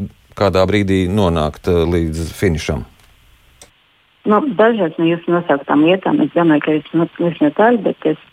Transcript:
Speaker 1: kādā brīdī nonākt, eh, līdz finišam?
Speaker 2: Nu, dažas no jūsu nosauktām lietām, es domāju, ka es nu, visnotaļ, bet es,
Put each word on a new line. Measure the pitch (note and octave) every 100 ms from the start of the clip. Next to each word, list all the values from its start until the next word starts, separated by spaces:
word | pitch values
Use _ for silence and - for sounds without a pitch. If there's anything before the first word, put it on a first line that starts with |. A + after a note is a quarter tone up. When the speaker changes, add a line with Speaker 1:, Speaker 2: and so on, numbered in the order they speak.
| G2 - _ -
Speaker 1:
kādā | G2+ F#2
brīdī | F#2 G#2 G2+ F#2+ F2+
nonākt, | G#2 F#2+ E2 D2+ - -
eh, | F2
līdz | E2 F2 E2 D#2 D#2+
finišam? | - G2+ D2+ - D#2 - _ _ _ _ _ _ _ - _ _ _ _ _ -
Speaker 2:
Nu, | G#3 D4+ F3
dažas | A3 A#3 F3 -
no | E3
jūsu | E3+ -
nosauktām | F3 E3+ C#3 - D3 D#3
lietām, | F#3+ F3 D3+
es | D3
domāju, | E3+ E3+ D3+ D3+
ka | D#3
es | - D#3+
nu, | E3 -
visnotaļ, | F3 E3 D4 - C4+ A#3+
bet | F3 - D#3
es, | D#3 -